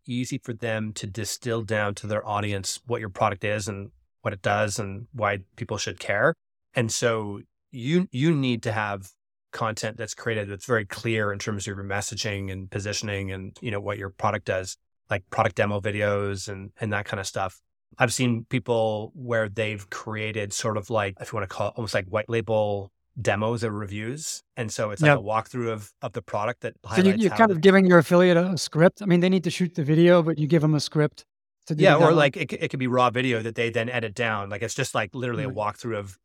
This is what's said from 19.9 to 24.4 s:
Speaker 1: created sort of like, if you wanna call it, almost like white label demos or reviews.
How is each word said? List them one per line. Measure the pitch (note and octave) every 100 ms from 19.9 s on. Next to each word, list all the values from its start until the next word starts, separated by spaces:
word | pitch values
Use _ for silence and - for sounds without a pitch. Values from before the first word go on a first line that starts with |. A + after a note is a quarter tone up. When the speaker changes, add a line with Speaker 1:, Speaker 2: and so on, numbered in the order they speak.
Speaker 1:
created | - - G#2+ G#2+ G#2+ G2+
sort | - A#2 G#2+
of | G2
like, | A2 G2+ G2
if | -
you | A2
wanna | G2
call | - G#2
it, | -
almost | A2
like | A2 F#2+
white | G#2+ G#2+
label | A2+ G#2+ A2 G#2 G2+ G2 _ _ -
demos | A2 G2+ A2 A#2+
or | A2+
reviews. | G#2 G#2 G#2 A2 D3 D#3 -